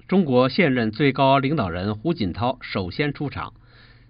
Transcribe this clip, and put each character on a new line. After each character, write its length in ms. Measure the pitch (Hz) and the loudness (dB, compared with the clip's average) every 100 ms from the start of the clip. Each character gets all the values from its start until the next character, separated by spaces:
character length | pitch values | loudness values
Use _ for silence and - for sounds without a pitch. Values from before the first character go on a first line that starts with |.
| - | 0
中 160 | 185 156 | 2 4
国 240 | 123 131 | 4 4
现 240 | 131 160 | 2 2
任 180 | 127 110 | 2 0
最 220 | 107 143 | 2 0
高 260 | 135 135 139 | 4 4 4
领 160 | 135 156 | 2 -2
导 140 | 95 | -2
人 260 | 90 98 107 | -2 -4 -4
胡 180 | 160 | -4
锦 200 | 170 90 | -2 -2
涛 240 | 90 120 - | -2 -4 -4
首 320 | - 110 90 | -8 -6 -6
先 220 | - 147 | -4 -4
出 160 | - 143 | -4 -8
场， 240 | - - - - - - - - | -8 -12 -14 -20 -20 -20 -20 -20